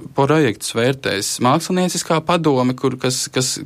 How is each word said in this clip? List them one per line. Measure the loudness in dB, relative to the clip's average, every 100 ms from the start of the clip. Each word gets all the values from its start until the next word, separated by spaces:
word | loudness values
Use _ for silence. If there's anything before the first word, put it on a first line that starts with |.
| -6
projekts | -2 2 4 2 0 -4
vērtēs | 0 0 0 -2 -2 -4 0
mākslinieckā | 2 2 0 0 0 -2 0 0
padome, | 2 2 2 2 2 0
kur, | -2 0
kas, | -2 -2 -2
kas, | -2 -2 -4